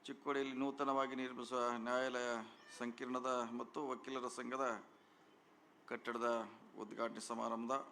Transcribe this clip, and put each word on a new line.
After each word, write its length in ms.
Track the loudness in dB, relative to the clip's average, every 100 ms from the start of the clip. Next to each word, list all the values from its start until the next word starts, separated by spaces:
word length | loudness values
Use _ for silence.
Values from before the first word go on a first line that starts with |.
| -10
ಚಿಕ್ಕೋಡಿಯಲ್ಲಿ 500 | -6 0 2 2 2
ನೂತನವಾಗಿ 520 | 0 2 4 4 4 0
ನಿರ್ಮಿಸುವ 400 | -4 -4 -2 2 4 2 2
ನ್ಯಾಯಾಲಯ 420 | 4 4 2 0 0 -4 -14 -16 -6
ಸಂಕೀರ್ಣದ 500 | -4 -4 -2 0 2 2 2 -2
ಮತ್ತು 200 | -4 -4 -2
ವಕೀಲರ 360 | -4 -2 -4 -4 -4
ಸಂಘದ 280 | -4 0 0 0 -8 -20 -20 -20 -20 -20 -20 -20 -20 -20 -8
ಕಟ್ಟಡದ 380 | -4 -2 2 4 2 0 -10 -16 -10
ಉದ್ಘಾಟನೆ 420 | -8 -2 -2 -2 -4
ಸಮಾರಂಭ. 420 | -2 0 -2 0 -2 -2